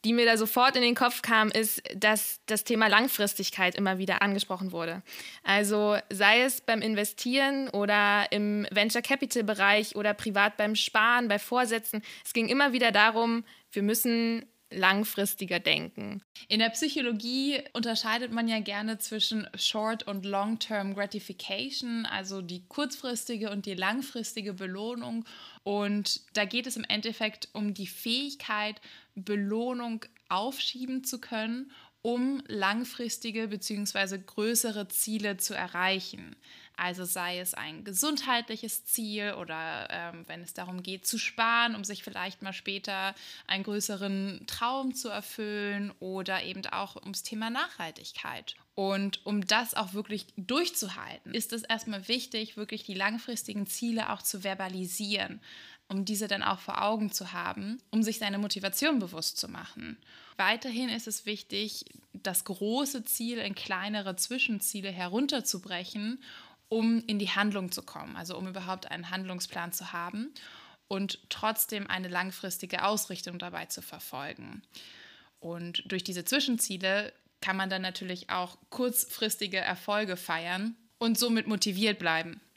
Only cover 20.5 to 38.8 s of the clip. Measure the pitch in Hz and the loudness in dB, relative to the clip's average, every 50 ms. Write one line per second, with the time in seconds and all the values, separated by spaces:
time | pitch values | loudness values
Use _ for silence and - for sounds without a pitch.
20.5 | 226 220 - - 220 208 196 196 196 196 202 202 - 208 - - 190 - - - | 0 -2 -2 -2 -2 0 0 -2 0 -2 -2 -2 -2 -8 -8 -8 -12 -12 -6 -6
21.5 | 196 202 247 269 269 - - 240 233 233 226 - - 196 190 190 196 196 185 170 | -4 -4 -4 -4 -4 -6 -4 -2 -2 -2 -2 0 -2 -2 -2 -2 -4 -6 -6 -6
22.5 | 175 180 180 _ - - 294 - 277 - - 254 240 226 - - 240 214 214 214 | -8 -8 -10 _ -2 -2 -2 -2 -2 -6 -4 -4 -4 -4 -2 -4 -2 -2 -2 -2
23.5 | 202 202 196 202 190 180 185 190 220 262 269 - - 240 220 - - 226 196 208 | -2 -4 -4 -4 -4 0 0 0 2 0 -2 -4 -6 -6 -6 -6 -6 -6 -6 -6
24.5 | 196 180 190 185 185 196 214 226 247 233 240 247 233 226 226 - - - - - | -6 -4 -6 -6 -4 -4 -4 -4 -6 -6 -6 -4 -4 -6 -6 -8 -12 -18 -18 -18
25.5 | - - _ 202 202 208 202 202 208 208 196 - - - - _ _ 214 208 190 | -20 -8 _ 0 0 2 2 2 2 2 2 0 -2 -2 -4 _ _ 0 0 2
26.5 | - 240 233 262 226 226 220 - - 214 208 226 220 - 226 214 214 - - - | 0 -2 -2 -2 -4 -6 0 0 0 0 0 -2 -2 -2 -2 -2 -2 -4 -14 -10
27.5 | _ 214 208 208 196 185 196 180 - - - 233 233 254 285 285 277 285 - - | _ -2 -2 -2 -2 -4 -6 -8 -8 -6 -2 0 0 0 0 -4 -6 -8 -6 -4
28.5 | 220 208 208 214 214 - - - - - - _ _ 202 185 208 208 208 202 196 | -2 -2 -2 -4 -4 -8 -16 -20 -20 -20 -20 _ _ -12 -4 0 0 0 2 2
29.5 | 214 226 233 247 254 240 240 233 226 220 - - _ _ _ _ 180 185 208 254 | 0 0 0 0 -2 -4 -4 -4 -6 -6 -8 -12 _ _ _ _ 0 0 0 0
30.5 | 269 - - - - 254 254 254 262 262 262 - - 240 - - 240 220 220 220 | -2 -2 -4 -4 -4 -4 -4 -4 -4 -2 -2 -4 -6 -6 -8 -6 -4 -2 -2 -2
31.5 | 233 247 269 277 - - - - _ _ _ 233 240 240 247 262 277 269 277 - | -2 -4 -6 -10 -14 -20 -20 -20 _ _ _ 0 2 2 2 2 0 -2 -4 -4
32.5 | 214 208 196 190 208 226 247 240 - - 240 226 - - - 233 202 226 220 214 | -2 0 2 2 2 2 -2 -4 -6 -6 -4 -4 -4 -4 -4 -4 -2 -2 -2 -2
33.5 | 208 202 - - 220 202 208 202 - 196 196 190 196 190 190 - - - 208 220 | -4 -6 -4 -4 -4 -2 -2 -2 0 0 0 0 0 -6 -8 -8 -4 0 0 2
34.5 | 240 226 - 233 214 208 208 202 - - - - 214 220 208 208 202 196 - - | 4 2 2 2 -2 -4 -6 -2 0 0 0 0 0 0 0 0 0 0 -2 -2
35.5 | 208 - 185 180 - 175 180 185 190 190 185 - - - - 85 - _ _ - | -2 -2 -4 -4 0 2 2 2 2 2 -2 -6 -12 -12 -14 -16 -18 _ _ -20
36.5 | - - - - _ - 180 180 180 185 185 175 - 185 175 175 180 180 180 175 | -20 -20 -20 -16 _ -4 -4 -4 -2 -4 -4 -4 -2 -2 -2 -4 -4 -4 -4 -6
37.5 | - - 120 151 156 160 202 208 190 185 - 302 302 277 277 269 247 233 233 - | -6 -6 -8 -10 -10 -12 -10 -4 0 2 2 2 2 0 2 2 2 2 2 -2
38.5 | 220 214 - 220 - - | -8 -8 -6 -6 -6 -6